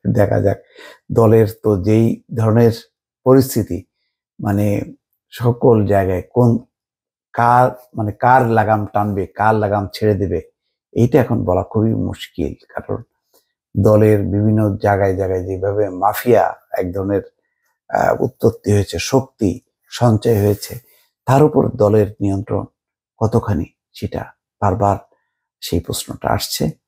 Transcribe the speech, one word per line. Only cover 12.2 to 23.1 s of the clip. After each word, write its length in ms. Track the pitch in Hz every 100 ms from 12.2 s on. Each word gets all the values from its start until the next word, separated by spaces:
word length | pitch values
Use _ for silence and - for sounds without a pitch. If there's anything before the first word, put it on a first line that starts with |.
| - - 73 - _
কারণ 340 | - - 104 - _ _ _ _ _ _ 110
দলের 420 | 101 107 107 107
বিভিন্ন 580 | 92 101 107 107 107 101
জায়গায় 400 | 104 98 98 92
জায়গায় 280 | 95 92
যেভাবে 440 | 92 95 98 101 101
মাফিয়া 680 | 90 101 107 123 110 90 - _ -
এক 140 | 92
ধরনের, 300 | 95 98 98 - _ _ _ _ _ _
আহ, 340 | 50 - -
উৎপত্তি 500 | 123 _ 113 - -
হয়েছে, 260 | 104 95 85
শক্তি 640 | - 131 131 _ 101 - _ _ _
সঞ্চয় 500 | - 120 107 117 107
হয়েছে, 420 | 101 101 - 120 _ _ _ _
তার 180 | - 135
উপর 260 | 151 147 117 110
দলের 300 | 104 107 101 104
নিয়ন্ত্রণ 440 | 101 98 101 101 - _ _ _ _